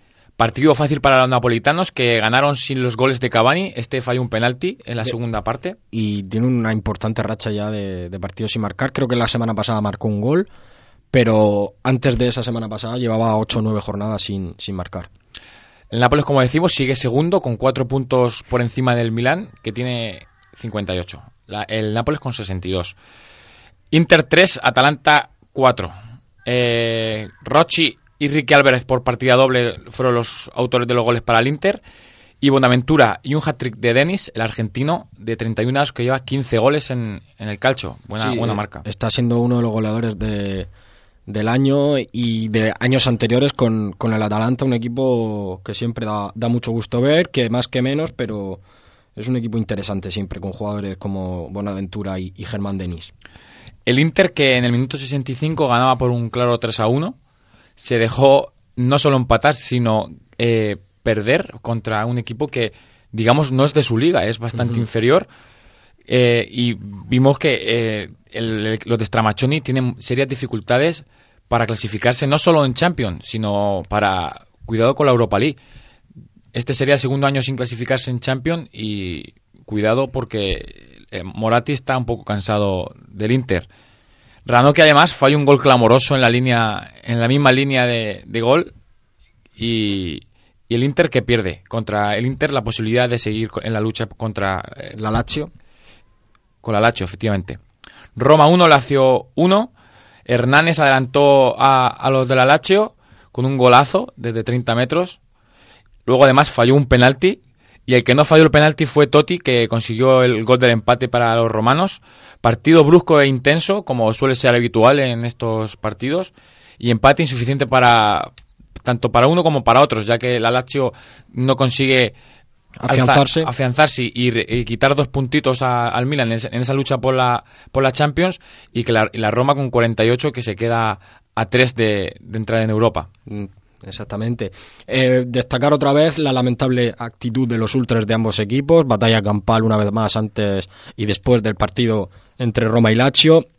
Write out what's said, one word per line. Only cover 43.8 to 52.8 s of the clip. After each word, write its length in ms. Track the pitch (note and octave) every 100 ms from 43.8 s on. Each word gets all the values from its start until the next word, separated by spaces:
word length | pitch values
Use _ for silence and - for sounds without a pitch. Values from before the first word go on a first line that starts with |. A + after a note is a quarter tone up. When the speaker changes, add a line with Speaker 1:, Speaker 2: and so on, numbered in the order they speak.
| G#2
Speaker 2:
con 200 | F2+ A2+
el 80 | A2
Atalanta, 440 | G#2+ G#2 A2+ B2
un 80 | C3+
equipo 880 | A#2+ A#2 A#2+ C3 A#2+ A2+ G#2 G2 F#2
que 100 | F#2+
siempre 320 | G#2 A#2 A2+ G#2+
da, 260 | G#2+ G2+
da 140 | A2+ A#2
mucho 240 | A#2+ A#2+
gusto 280 | A2+ G#2+ A#2+
ver, 300 | C3+ D#3+ F3
que 200 | C3+ A#2
más 180 | A#2+ -
que 140 | B2+
menos, 280 | B2+ C#3+ D#3+
pero 480 | - A2+ G#2+ G2 F#2 _ _ _ _ _
es 140 | - A2
un 80 | B2+
equipo 220 | A#2 A2+
interesante 520 | G#2 G2+ G2 G2 F#2+
siempre, 300 | G#2 F#2+ F#2+
con 100 | F#2+
jugadores 460 | - G#2 G#2 G2 F#2
como 520 | G2+ G2 F#2 F2+ D#2+
Bonaventura 680 | G2 G2+ G2 F#2+ G#2 G2 F#2+
y, 140 | F#2 F#2+
y 80 |
Germán 340 | F2+ G#2+ G2+
Denis. 340 | G2